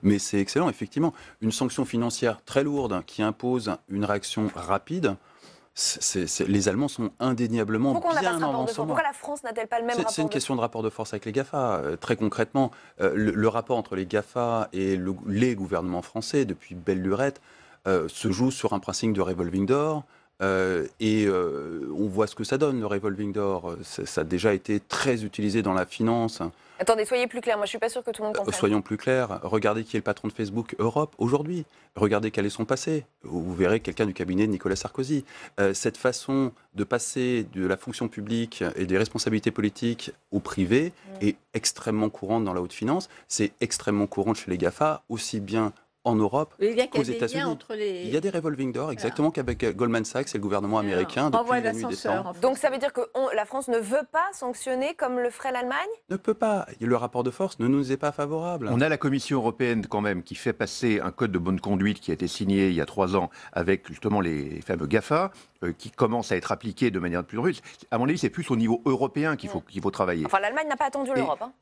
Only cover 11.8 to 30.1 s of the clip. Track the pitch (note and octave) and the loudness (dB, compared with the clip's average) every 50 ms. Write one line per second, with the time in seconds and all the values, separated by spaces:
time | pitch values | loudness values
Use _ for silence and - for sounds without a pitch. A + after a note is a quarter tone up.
11.8 | C2+ C#2+ E2 F2 - - A#2+ - A2 G#2 - - A2+ - - C#3 C3+ A#2+ - - | 0 -2 -4 -4 -2 -2 0 2 2 0 2 0 -2 0 2 2 2 2 0 -10
12.8 | - - _ - F#2+ F#2+ - G#2 G#2+ G#2+ F2 G#2 G#2+ A2+ G2+ A#2 A2 - C3 A#2 | -20 -20 _ 2 2 2 4 4 2 2 2 4 2 4 2 2 -2 0 -2 -2
13.8 | G2+ - G2+ F#2+ F#2+ F2 F#2+ G#2 G#2 - - B2 A#2+ A#2 A#2 A2+ G#2+ - - F#2+ | -2 -4 -4 -4 -4 0 0 -2 -2 0 -2 -2 0 0 0 0 -2 -2 -2 0
14.8 | F#2+ F#2+ G2 F#2 F2+ F#2 G2 - - G#2 G2 G#2 A#2+ B2+ A#2+ G2 F#2+ F2 F#2+ E2+ | 2 2 2 2 0 -2 -4 -4 -4 -2 2 2 2 2 2 0 -2 -2 -2 -2
15.8 | F2 F#2 F2+ F2+ F2 - - A2+ A2 - - D3 C3+ G#2 F#2 - - - F#2 F2+ | 0 -2 -4 -4 -6 -6 -8 -8 -6 0 2 2 2 2 -2 -8 -8 -14 -14 -6
16.8 | E2+ G2+ F#2+ F#2 F#2 F#2+ G2 G2+ C3+ C#3 C#3 - _ - - - - - - _ | 0 0 0 2 2 0 2 2 2 0 -2 -4 _ -20 -20 -20 -20 -20 -20 _
17.8 | _ F#2+ F#2+ F2+ D#2 E2 - - - A2+ F#2+ G2 B2 C3 C3+ - - A2 G#2+ G2 | _ 2 2 4 2 0 -6 -4 -2 -2 2 2 2 0 0 0 -2 -2 -2 -2
18.8 | - - - - - A2+ G#2+ F#2+ F2+ F2 F#2 E2+ F2+ E2+ E2+ G2 G2 G2 C3 C#3+ | -4 -6 -6 -2 0 0 2 2 0 0 0 -2 -2 -2 0 0 2 2 2 2
19.8 | D3 D#3 D#3 D3+ C#3 _ _ _ _ _ _ _ F#2+ F#2+ F#2+ F#2+ F#2+ F#2 F#2 E2+ | 2 0 -2 -4 -6 _ _ _ _ _ _ _ 0 0 2 2 2 2 0 0
20.8 | D2+ - - _ A2+ A2 G#2+ A2 G#2+ G2+ F#2+ F#2 F2+ E2+ C#2+ C#2+ C#2+ D#2+ E2+ D#2+ | -2 -4 -6 _ 0 2 4 4 4 4 4 2 0 0 -2 -4 -6 -6 -8 -8
21.8 | C2+ C2 D2+ D#2+ G#2 G#2+ F#2 G2 G#2+ G2+ - - A2 - C3+ C3+ D#3 D3 C3+ B2 | -6 -6 -2 -2 -2 0 2 2 0 0 0 -8 -4 -2 0 2 2 2 2 0
22.8 | G#2+ G#2 G#2 G2 F#2+ G#2+ G2 F#2+ G#2+ G2+ F#2+ G#2 G2+ G2 F#2+ F2+ E2+ E2+ E2+ E2+ | -2 -2 -2 0 0 -2 -2 -2 -4 -4 -2 0 0 0 0 -2 -2 -6 -8 -8
23.8 | - - - - - - - - D#2+ D#2+ F2 F2+ F2+ A2 G2+ F#2 - - G#2+ G2+ | -10 -10 -8 -8 -8 -4 -2 -2 -2 0 0 2 4 2 2 2 0 -2 -2 -2
24.8 | - _ - - - C#3 B2 A2+ G#2+ G2+ - - G#2 G#2 G2 A2+ G2 G2+ F#2 F#2 | -2 _ -4 -2 0 0 0 0 -2 -6 -4 -2 -2 0 2 2 2 2 2 2
25.8 | F2+ - - - A2+ A2+ A#2 A#2 A2+ A2+ - - F2+ E2+ - _ - - - - | 0 -2 -2 0 0 2 2 2 0 -2 -2 -4 -8 -8 -8 _ -20 -20 -6 -2
26.8 | F#3 F#3+ A3+ A3 G#3+ - B3+ B3 B3 A#3 - A#3+ A3+ A#3+ A3 G#3 G#3 G3 - A3 | 4 4 4 4 4 0 2 0 0 0 -2 -4 0 0 0 0 0 -4 -2 -4
27.8 | A#3+ A#3+ - B3+ A#3+ - A3+ - G#3+ G#3+ A3 - G3+ G#3 - - - G2+ G#2+ G#2 | -4 -2 -2 -4 -6 -6 -6 -4 -4 -2 -2 0 -2 -2 0 2 2 4 2 2
28.8 | G2 - G#2+ G#2 - - C3 C3 B2+ G#2 G2 - - F2+ G2+ A2 G#2 A2 G#2+ A2+ | 0 -2 -6 -2 2 2 2 2 2 0 -4 -6 -4 0 0 2 2 2 2 0
29.8 | A2+ A2 - A2 - - | -4 -2 -4 -2 0 0